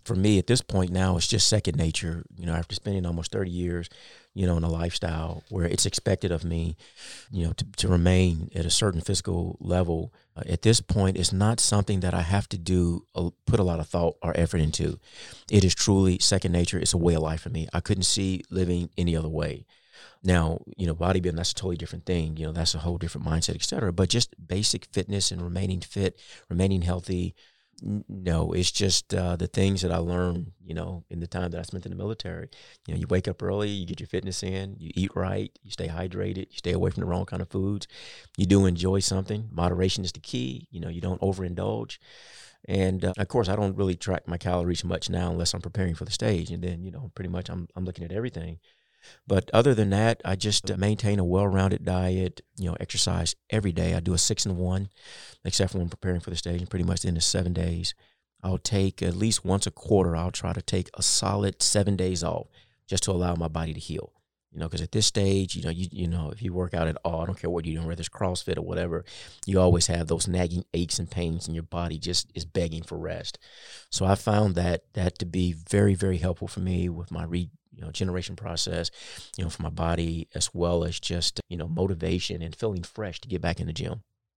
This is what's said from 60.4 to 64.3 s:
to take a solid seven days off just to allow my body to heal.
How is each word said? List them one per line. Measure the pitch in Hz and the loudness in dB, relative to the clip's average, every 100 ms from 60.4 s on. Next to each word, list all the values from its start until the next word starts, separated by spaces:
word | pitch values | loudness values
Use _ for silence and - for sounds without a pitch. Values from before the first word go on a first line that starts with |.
| 90 | -4
to | 90 | -4
take | - 90 90 | -2 -2 -2
a | - | -2
solid | - - 98 101 101 - | 0 2 2 0 0 0
seven | - 104 101 98 | 2 4 4 2
days | 92 87 | 0 0
off | 82 80 - _ _ _ - | -2 -4 -8 _ _ _ -4
just | 95 | -2
to | - | 0
allow | 90 90 | 2 2
my | 85 82 | 0 -2
body | 80 82 | -2 -4
to | 78 | -6
heal. | - 76 - _ _ | -8 -8 -8 _ _